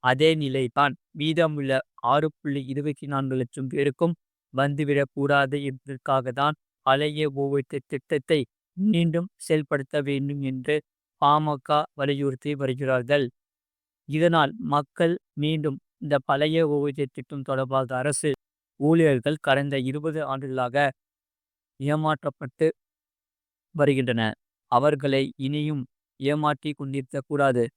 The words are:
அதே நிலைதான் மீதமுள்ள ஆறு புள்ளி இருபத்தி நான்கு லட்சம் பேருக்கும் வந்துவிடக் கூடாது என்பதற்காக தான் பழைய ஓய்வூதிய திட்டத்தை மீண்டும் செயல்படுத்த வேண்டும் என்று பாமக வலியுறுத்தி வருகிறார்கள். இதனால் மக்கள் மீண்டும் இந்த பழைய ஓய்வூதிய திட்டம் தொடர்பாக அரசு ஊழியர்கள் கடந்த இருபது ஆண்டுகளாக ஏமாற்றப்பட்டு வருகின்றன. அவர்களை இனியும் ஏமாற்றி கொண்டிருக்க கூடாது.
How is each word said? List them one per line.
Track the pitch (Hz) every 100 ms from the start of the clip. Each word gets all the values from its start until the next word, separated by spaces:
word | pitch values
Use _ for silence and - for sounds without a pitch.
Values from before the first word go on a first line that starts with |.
அதே | 127 131 156
நிலைதான் | 160 143 131 127 - 143 127 _
மீதமுள்ள | 156 151 160 160 147 139 135 - -
ஆறு | 120 143 156
புள்ளி | _ 147 139 131
இருபத்தி | 139 147 143 143
நான்கு | 139 135 131
லட்சம் | 123 - 135
பேருக்கும் | 147 143 131 170 170 _ _ _
வந்துவிடக் | 123 143 143 143 143 139
கூடாது | - 139 143 135 143
என்பதற்காக | 139 131 - 135 - 135 127
தான் | 127 143 156 _ _ -
பழைய | 135 151 151 151
ஓய்வூதிய | 135 139 139 135 143
திட்டத்தை | _ 143 _ 151 - 156 123 _ _ -
மீண்டும் | 202 175 170 165 180 _
செயல்படுத்த | - 156 147 147 135 151
வேண்டும் | 139 139 139 143
என்று | 135 131 127 151 _ _ _ _
பாமக | 143 151 156 143 - 147 -
வலியுறுத்தி | - 139 139 139 131 147
வருகிறார்கள். | 143 135 127 135 131 120 147 123 _ _ _ _ _ _ _ -
இதனால் | 151 170 165 143 220 156
மக்கள் | 143 143 - 170 175 _ -
மீண்டும் | 147 160 151 139 _ _
இந்த | 147 143
பழைய | - 139 151 160
ஓய்வூதிய | 160 147 143 139 139
திட்டம் | - 127 143 131
தொடர்பாக | 131 131 135 127 127
அரசு | 139 139 151 131 _ _ _ _
ஊழியர்கள் | 143 165 160 131 143 156
கடந்த | - 135 143 139
இருபது | 131 143 156 151
ஆண்டுகளாக | 143 135 139 131 123 131 143 - _ _ _ _ _ _ _ _
ஏமாற்றப்பட்டு | 135 156 156 151 143 - 139 _ 160 - _ _ _ _ _ _ _ _ _
வருகின்றன. | 160 143 135 127 117 110 107 _ _ _
அவர்களை | 123 143 147 139 135 135 -
இனியும் | 135 147 151 147 127 _ _ _
ஏமாற்றி | 135 151 151 147 151
கொண்டிருக்க | 147 139 139 131 143
கூடாது. | - 143 139 123 117